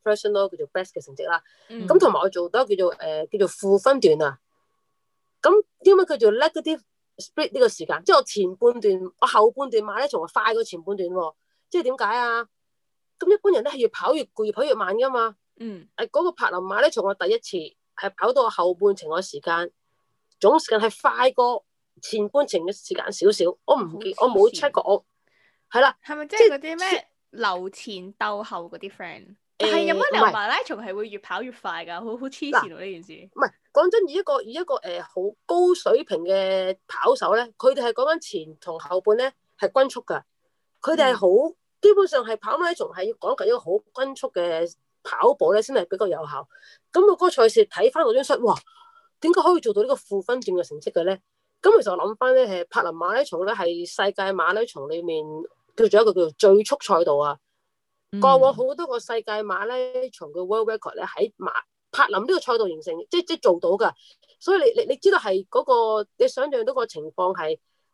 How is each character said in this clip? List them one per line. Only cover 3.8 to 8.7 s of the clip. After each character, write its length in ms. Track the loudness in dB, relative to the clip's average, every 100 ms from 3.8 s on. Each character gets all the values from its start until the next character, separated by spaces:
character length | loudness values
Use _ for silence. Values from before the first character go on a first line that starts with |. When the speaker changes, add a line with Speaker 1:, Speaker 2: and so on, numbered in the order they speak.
| 4 4
Speaker 1:
段 220 | 4 4
啊。 180 | 0 -4 _ _ _ _ _ _ _ _ _ _
咁 100 | 4 4 2 _
點 140 | 6 6
解 200 | 6 2
叫 120 | 2
做 40 | 4
negative 420 | 0 -2 -4 -6 _ _ _ -20
split 360 | -12 -6 -4
呢 60 | 2
個 80 | 2
時 160 | 2 -6
間？ 180 | -4
即 80 | 2
係 60 | 2
我 60 |
前 320 | 2 -2 -4 0
半 240 | 0